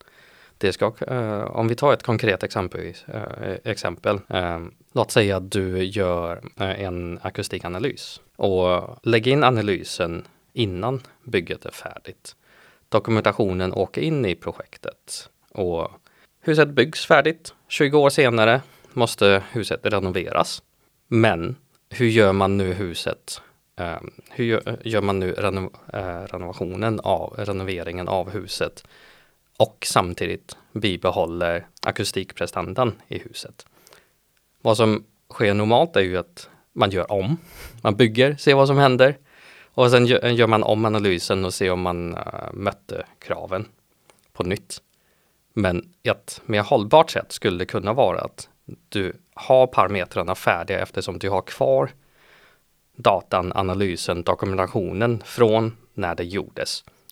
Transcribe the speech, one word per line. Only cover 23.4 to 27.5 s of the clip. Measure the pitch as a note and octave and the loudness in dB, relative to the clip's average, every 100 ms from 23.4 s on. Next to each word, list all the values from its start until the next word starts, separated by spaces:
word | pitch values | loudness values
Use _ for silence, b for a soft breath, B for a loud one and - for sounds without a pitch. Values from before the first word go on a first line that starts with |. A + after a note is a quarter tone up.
| b b _ - | b b _ -12
ehm, | F2 E2 - - - | -10 -10 -14 -20 -12
hur | - | -4
gör, | A#2 A2 - A#2 | -2 -2 -2 -8
gör | A2+ G#2+ | -4 -2
man | G2 G2 | 0 0
nu | F2+ | -2
reno-, | - G2 F#2+ F#2+ - - | -2 -2 -2 -6 -12 -12
eh, | G#2 F#2 F2 G2 | -10 -8 -10 -10
renovationen | F#2 F2 - F2+ F#2 A2 G#2+ | -12 -10 -8 -8 -4 -2 -2
av, | - F2 D#2+ - | 0 -2 -4 -8
renoveringen | G#2 | -8